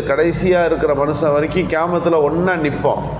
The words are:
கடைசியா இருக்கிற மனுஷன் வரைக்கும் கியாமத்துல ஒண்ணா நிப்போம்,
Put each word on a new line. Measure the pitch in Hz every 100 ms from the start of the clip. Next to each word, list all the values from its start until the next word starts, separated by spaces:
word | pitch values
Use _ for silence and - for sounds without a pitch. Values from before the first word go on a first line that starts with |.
| -
கடைசியா | 139 165 160 185 180
இருக்கிற | 170 156 151
மனுஷன் | 139 143 151 160
வரைக்கும் | 143 156 170 175
கியாமத்துல | 156 170 175 170 165
ஒண்ணா | 147 165 185
நிப்போம், | 175 151 139 143 104 - -